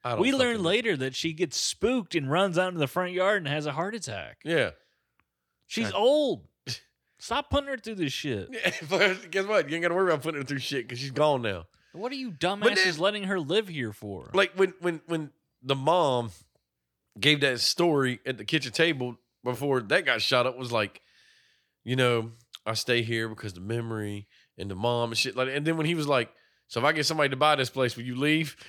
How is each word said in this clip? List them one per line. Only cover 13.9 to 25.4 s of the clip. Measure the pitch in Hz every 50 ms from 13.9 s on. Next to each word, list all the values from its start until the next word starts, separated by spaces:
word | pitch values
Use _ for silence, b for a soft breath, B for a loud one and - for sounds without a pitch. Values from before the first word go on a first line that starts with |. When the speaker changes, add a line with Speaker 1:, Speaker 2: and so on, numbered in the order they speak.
Speaker 2:
for? | 101 - 107 104 98 85 65 -
Speaker 1:
like, | - 185 196 180 180
when, | 185 190 185 180 -
when, | 170 175 170 156 _
when | - 170 160 156 143 _ _ _ _ _ _
the | 127 131 139
mom | 135 131 151 170 180 165 143 127 123 117 110 92 - - _ _ _ _ _ _ _ _ _ _ _ _ _ _ 107
gave | - 147 151 147
that | 143 139 127 117
story | - - - - 175 175 156 143 135 127 123 - _
at | 135 131 107
the | 110
kitchen | - 156 156 135 127
table | 110 - 165 170 160 135 127 123 120 - _ _ _ _ -
before | 123 123 107 139 143 135 127
that | 113 98 151 151 151
got | 139 123 110
shot | 107 - 135 123 120
up, | 127 123
was | 123 131 120
like, | 117 113 104 98 - - b b b b b b b b b b b b b b b b _
you | 113 127
know, | 131 127 123 120 117 113 113 113 _ _ _ - - _
"I | 110 113
stay | 113 - - 123 120
here | 117 113 117 113 113 113
because | 110 - - 104 90
the | 87
memory | 92 101 113 120 117 117 113 110 104 104 101 101 104 b b b b b b -
and | 92 98
the | 95
mom | 92 107 120 120 120 117 117
and | 113 -
shit | - 131 101
like | 123